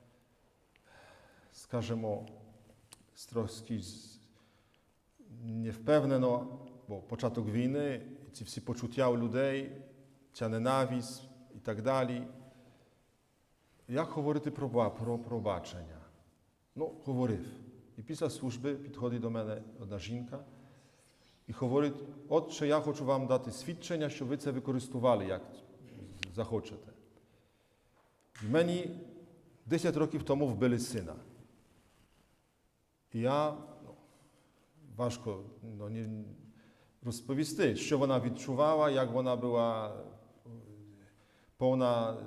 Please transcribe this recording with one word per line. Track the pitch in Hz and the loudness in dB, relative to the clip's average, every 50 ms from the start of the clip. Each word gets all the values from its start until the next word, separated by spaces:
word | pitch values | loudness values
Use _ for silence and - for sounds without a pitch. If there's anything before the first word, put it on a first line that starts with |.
| - - _ _ _ _ _ _ _ _ _ _ _ _ _ _ _ _ - - - - - - - - - - - - | -20 -20 _ _ _ _ _ _ _ _ _ _ _ _ _ _ _ _ -20 -20 -20 -20 -20 -20 -20 -20 -20 -20 -20 -20
скажімо, | - - - - - 120 104 95 117 113 113 107 104 - - - - - - - - - - - - _ _ - - - - _ - | -20 -20 -10 -4 -2 -2 0 0 -2 -2 0 0 -2 -2 -4 -10 -14 -18 -20 -20 -20 -20 -20 -20 -20 _ _ -20 -20 -20 -20 _ -20
з | - - | -20 -12
трошки | - 117 117 107 92 - - - - 117 104 | -4 -2 -2 -2 -2 -4 -8 -6 -4 -4 -4
з-, | 90 90 - - - - - - - - _ _ _ _ _ _ _ _ _ _ _ _ _ _ _ _ _ - 285 - 113 120 117 | -4 -6 -12 -14 -16 -20 -20 -20 -20 -20 _ _ _ _ _ _ _ _ _ _ _ _ _ _ _ _ _ -20 -20 -18 -16 -12 -8
невпевнено, | 113 110 113 113 113 107 113 113 131 151 151 135 135 135 127 127 127 120 123 127 127 - - - - - - - | -6 -4 -2 -2 -4 -4 -2 4 6 6 6 6 6 4 4 4 4 4 2 0 -4 -10 -12 -14 -16 -18 -16 -12
бо | - 104 | -10 -10
початок | 95 - - 117 110 135 117 117 120 107 | -8 -6 -6 -6 -2 -2 -2 0 0 -2
війни, | 104 101 120 123 127 139 143 147 143 131 113 - - - - - - - | 0 2 2 2 2 2 2 0 0 -2 -4 -6 -10 -14 -16 -18 -18 -14
ці | - 110 | -14 -12
всі | - - 120 | -10 -10 -8
почуття | - - 117 - 123 113 120 135 131 127 | -4 -4 -4 -4 -4 -4 2 4 4 6
у | 120 | 6
людей, | 120 117 113 113 127 139 139 135 139 135 135 - - - - - - - - - _ _ _ - | 4 2 2 2 2 2 2 2 0 -2 -6 -10 -14 -16 -18 -20 -20 -20 -20 -20 _ _ _ -6
ця | - 117 110 | -4 -2 0
ненависть | 110 113 117 127 135 135 131 120 127 123 117 - - - - - - - - - - | 0 2 2 4 4 4 4 2 0 -2 -4 -4 -10 -12 -14 -18 -20 -20 -20 -18 -16
і | 107 | -8
так | - 120 107 107 | -6 -4 -4 0
далі. | 107 135 135 131 127 120 123 120 123 - - - - - - - - - - - _ _ _ _ _ _ _ _ _ _ _ _ _ _ _ _ _ _ _ _ - - | 2 2 4 4 4 2 0 -4 -6 -8 -12 -16 -18 -20 -20 -20 -20 -20 -20 -20 _ _ _ _ _ _ _ _ _ _ _ _ _ _ _ _ _ _ _ _ -8 -4
Як | 123 143 160 | -2 0 0
говорити | 160 - 156 143 147 147 151 151 151 | 0 0 0 2 2 2 2 0 -2
про | 143 - 143 | -4 -2 -2
ба-, | 127 113 120 113 101 | 2 4 4 4 4
про | - - 117 120 120 | 2 -2 -2 -2 -2
пробачення? | 117 120 - 120 113 101 87 85 87 - - - 90 80 80 80 80 - - - - _ _ _ _ _ _ _ _ _ _ - | -2 -2 -4 -2 0 0 0 0 0 -2 -8 -10 -10 -12 -12 -14 -18 -20 -20 -20 -20 _ _ _ _ _ _ _ _ _ _ -6
Ну, | 135 156 160 - - - | -6 -6 -6 -6 -8 -4
говорив. | 143 131 123 127 120 107 90 85 - - - - - - - - - - | -2 0 2 2 2 2 0 -4 -8 -12 -14 -16 -18 -20 -20 -20 -18 -16
І | - | -14
після | 110 - 160 - 170 139 | -8 -8 -4 -2 -2 -2
служби | - - 131 127 113 120 127 143 139 | -2 -2 -4 -4 -4 -2 -2 -2 -2
підходить | 139 143 139 - - 123 123 120 120 | -4 -6 -10 -8 -4 -2 -2 -2 0
до | 113 117 | -2 -2
мене | 113 113 110 107 107 107 110 - - - | -2 -2 -2 -4 -4 -6 -8 -12 -14 -12
одна | 113 95 101 98 | -10 -8 -8 -8
жінка | - 104 117 120 123 120 139 143 143 - - - - - - - _ - _ _ _ _ _ _ _ _ _ _ - | -6 -6 -6 -6 -6 -8 -10 -12 -12 -14 -20 -20 -20 -20 -20 -20 _ -20 _ _ _ _ _ _ _ _ _ _ -12
і | - | -10
говорить: | 113 - 135 120 123 143 147 143 143 - - - - - - - | -6 -2 0 2 4 4 4 4 0 -4 -10 -12 -14 -10 -2 2
Отче, | 147 165 156 160 - - 151 | 2 2 2 2 -4 0 2
я | 143 147 156 | 4 4 4
хочу | 143 147 143 - 139 | 2 0 -2 0 2
вам | 127 139 135 131 | 2 2 2 4
дати | 120 131 123 127 120 | 4 2 2 2 -2
свідчення, | - - - - 170 - - - 175 160 151 143 | -8 -8 -6 -8 -8 -8 -6 -4 -2 0 0 -2
що | - - 135 | -2 -4 -4
ви | 120 143 | -2 -2
це | 143 - 143 | -2 -2 -2
використували, | 127 127 - - 127 127 120 - - 123 117 127 117 104 95 | -2 -2 -2 0 -2 -2 -2 -2 -2 4 6 6 6 6 4
як | 95 92 92 - - - - - - - - - - - - - - - - - - 90 | 0 -2 -4 -4 -10 -18 -20 -20 -20 -20 -20 -20 -18 -16 -16 -16 -14 -10 -10 -10 -8 -4
захочете. | 110 104 - 113 104 - - 101 - - - - - - - - - _ _ _ _ _ _ _ _ _ _ _ _ _ _ _ _ _ _ _ _ _ _ - - | -4 -2 -2 -2 -4 -4 -6 -14 -14 -16 -18 -20 -20 -20 -20 -20 -20 _ _ _ _ _ _ _ _ _ _ _ _ _ _ _ _ _ _ _ _ _ _ -14 -8
В | 107 107 | -2 2
мені | 127 160 175 175 175 180 180 175 - - - - - - - - - - - - - - - | 4 6 6 4 2 0 -2 -4 -8 -10 -12 -14 -16 -20 -20 -20 -20 -20 -20 -20 -20 -10 -2
десять | 107 165 160 165 175 143 | 0 2 4 4 4 4
років | 151 160 156 156 143 139 | 4 2 2 0 -2 2
тому | - 139 139 147 | 2 4 4 4
вбили | 131 113 98 123 123 120 117 | 2 4 4 4 4 4 4
сина. | 120 - - 110 87 80 78 - - - - - - - - _ _ _ _ _ _ _ _ _ _ _ _ _ _ _ _ _ _ _ _ _ _ _ _ _ _ _ _ _ _ _ - | 0 -2 -4 -4 -6 -6 -10 -12 -14 -18 -20 -20 -20 -20 -20 _ _ _ _ _ _ _ _ _ _ _ _ _ _ _ _ _ _ _ _ _ _ _ _ _ _ _ _ _ _ _ -2
І | 113 | 0
я, | 117 127 269 294 151 302 294 302 - - - - - | 2 4 4 4 2 2 0 -4 -12 -16 -18 -18 -18
ну, | - - - - - - - - _ _ _ _ _ _ _ _ _ _ - 151 135 110 | -18 -20 -20 -20 -20 -20 -20 -20 _ _ _ _ _ _ _ _ _ _ -20 -20 -12 -4
важко, | 107 123 120 120 - - 113 101 95 98 113 - - - 113 107 | -2 -2 -2 -2 -2 -6 -6 -6 -6 -8 -14 -16 -16 -14 -12 -10
ну, | 101 104 104 | -8 -8 -6
не, | 110 113 113 110 110 107 107 101 98 - - - - - - - - _ _ _ _ - - | -4 -4 -4 -4 -6 -6 -8 -10 -14 -18 -20 -20 -20 -20 -20 -20 -20 _ _ _ _ -8 -6
розповісти, | 120 113 - - - 135 139 156 147 156 - 180 131 101 | -6 -6 -6 -4 -2 0 0 0 0 2 4 4 4 4
що | - - - 151 | 2 0 2 2
вона | 135 139 135 135 123 | 4 4 4 4 4
відчувала, | 117 120 107 - - 139 131 127 147 151 160 151 151 147 | 2 0 -4 -4 -4 -2 2 4 4 6 6 6 6 4
як | 135 135 131 120 | 4 4 2 2
вона | 117 131 127 127 123 | 2 0 2 2 2
була, | 113 117 123 120 117 117 117 113 110 110 104 104 104 98 101 104 - - - - - - | 2 2 2 4 4 4 4 2 0 -2 -4 -6 -10 -12 -14 -16 -20 -20 -20 -20 -20 -18
е, | 117 117 117 113 107 104 104 - - - - - - _ _ _ _ _ _ _ _ _ - | -16 -16 -16 -16 -18 -18 -18 -18 -20 -20 -20 -20 -20 _ _ _ _ _ _ _ _ _ 2
повна | 127 131 131 127 127 120 120 117 113 113 113 110 107 | 4 4 4 6 4 4 4 4 2 0 -2 -4 -6